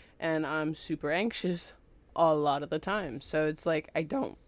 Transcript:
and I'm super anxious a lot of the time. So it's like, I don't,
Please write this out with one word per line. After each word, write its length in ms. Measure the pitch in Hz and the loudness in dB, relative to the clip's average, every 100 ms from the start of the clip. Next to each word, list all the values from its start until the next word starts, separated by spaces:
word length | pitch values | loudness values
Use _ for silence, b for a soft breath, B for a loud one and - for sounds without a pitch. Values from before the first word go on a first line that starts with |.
| B B | B B
and 260 | 165 156 147 | 0 0 0
I'm 300 | 156 156 151 | 0 -2 -4
super 360 | - 151 147 | -6 -4 0
anxious 640 | 170 226 - 180 170 - - - - - | 0 0 -2 -2 -2 -4 -10 -20 -20 -6
a 220 | - 165 151 | 4 4 6
lot 260 | 147 139 | 4 0
of 80 | 147 | 0
the 100 | 156 | -4
time. 420 | 185 208 160 120 | -2 -2 -4 -8
So 260 | - 156 156 | -2 0 2
it's 180 | 156 170 | 0 0
like, 240 | 156 - 160 | 0 0 -4
I 80 | |
don't, 340 | 156 269 113 - | -2 -2 -4 -8